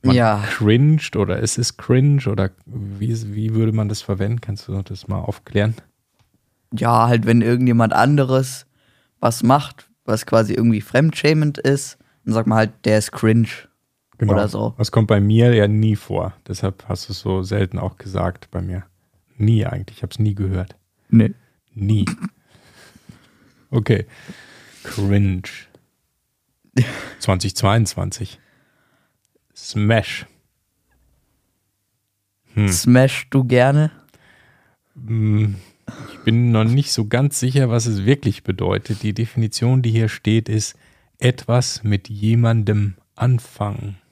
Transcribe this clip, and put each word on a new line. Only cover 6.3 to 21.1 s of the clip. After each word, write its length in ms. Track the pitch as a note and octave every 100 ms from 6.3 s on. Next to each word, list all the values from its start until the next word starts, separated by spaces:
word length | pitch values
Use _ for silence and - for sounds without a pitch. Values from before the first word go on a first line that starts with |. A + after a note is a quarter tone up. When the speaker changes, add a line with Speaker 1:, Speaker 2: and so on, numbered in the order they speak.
| _ _ _ _
Speaker 2:
Ja, 340 | A2 A#2 A#2 A#2
halt, 180 | A#2+ G#2+
wenn 140 | A#2
irgendjemand 500 | A2 A#2+ B2+ A#2 A2+
anderes 720 | - B2 C#3+ C3 C3 C3 - _ _ _ _ _ _
was 240 | A#2+ A#2
macht, 440 | A#2+ C#3 C#3+ - _ _ -
was 200 | A2 -
quasi 280 | - A2 G#2
irgendwie 260 | A#2 G#2+
fremdschämend 800 | - C3+ D#3 - D3+ D#3 D3+ C#3+
ist, 400 | - C#3 - - _ _ -
dann 80 |
sagt 140 | A2 A2
man 100 | A2
halt, 140 | G#2+ - A2+
der 120 | G#2+
ist 140 | -
cringe 360 | - A2 A#2 A2 - - _ _ _ _ _
Speaker 1:
Genau. 160 | G#2
Speaker 2:
oder 140 | G2+ G#2
so. 260 | G2+ A2+ -
Speaker 1:
Das 140 | G#2+
kommt 160 | - G#2+
bei 120 | G#2
mir 320 | G2+ A2 A#2+
ja 140 | A#2 G#2
nie 280 | G#2+ A2 G2+
vor. 380 | - G2 F2 - -
Deshalb 380 | F#2 F#2+ - -
hast 220 | F2 -
du 40 |
es 60 | G2+
so 220 | F#2+ F#2+
selten 340 | F#2 G#2 F#2+ -
auch 180 | F#2 -
gesagt 520 | G2 F#2+ F2 F2 -
bei 100 | F2+
mir. 220 | F2+ F2+ - _ _ _ _ -
Nie 280 | G#2+ A2+ -
eigentlich. 300 | - G2 -
Ich 60 |
hab's 140 | - -
nie 140 | G#2 G2+
gehört. 400 | F#2+ F#2 F#2+ - _ _
Speaker 2:
Nee. 240 | _